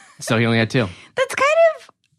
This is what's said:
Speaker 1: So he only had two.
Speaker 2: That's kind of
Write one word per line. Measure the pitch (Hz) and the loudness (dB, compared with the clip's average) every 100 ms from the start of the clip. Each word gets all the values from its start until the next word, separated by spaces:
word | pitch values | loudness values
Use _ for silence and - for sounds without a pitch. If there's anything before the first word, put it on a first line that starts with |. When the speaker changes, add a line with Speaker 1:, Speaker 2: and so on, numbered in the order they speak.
| - - | -20 -14
Speaker 1:
So | - 113 | -4 0
he | 113 | 2
only | 117 | 0
had | 110 | 0
two. | 131 98 - - - | -2 -4 -8 -12 -6
Speaker 2:
That's | 523 - | -4 -2
kind | 554 640 659 622 | 0 4 2 0
of | - _ _ | -16 _ _